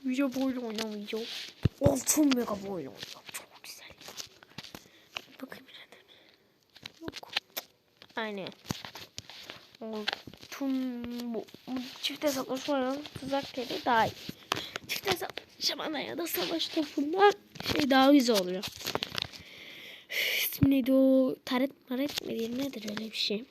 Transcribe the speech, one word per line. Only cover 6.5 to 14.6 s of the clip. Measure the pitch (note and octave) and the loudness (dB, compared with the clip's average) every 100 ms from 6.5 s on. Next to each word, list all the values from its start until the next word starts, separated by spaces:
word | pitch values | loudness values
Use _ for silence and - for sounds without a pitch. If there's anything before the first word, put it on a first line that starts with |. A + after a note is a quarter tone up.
| _ _ - - - | _ _ -20 -20 -14
Yok. | E4 - - - _ - - _ _ _ - - | -12 -12 -8 -8 _ -14 -14 _ _ _ -12 -6
Aynen. | A3 G3+ F3 - - - - - - - - - - - - - | -4 -6 -8 -12 -10 -10 -10 -16 -16 -16 -16 -18 -16 -18 -18 -14
Altın | A3+ G#3+ G#3 - - - - - C#4 C4 C4 A#3+ A#3+ A#3+ A#3+ | -10 -6 -4 -4 -8 -18 -16 -6 -2 0 -2 -6 -8 -6 -4
bu. | A3+ - - - | -4 -6 -14 -8
Bu | B3+ B3 - | -6 -6 -6
çift | - C#4 | -6 0
hesaplaşma | D4+ C4 B3+ C4 C#4 C#4 | 0 0 -4 -4 0 0
ya. | B3+ C#4 D4+ - | 0 -2 -6 -10
Tuzak | C4+ C#4 C#4 | -4 -4 -2
kere | - B3 D#4+ - | -8 -6 -4 2
daha | A#3 G#3+ | 4 4
iyi. | - - - - - | 0 -14 -16 -4 -4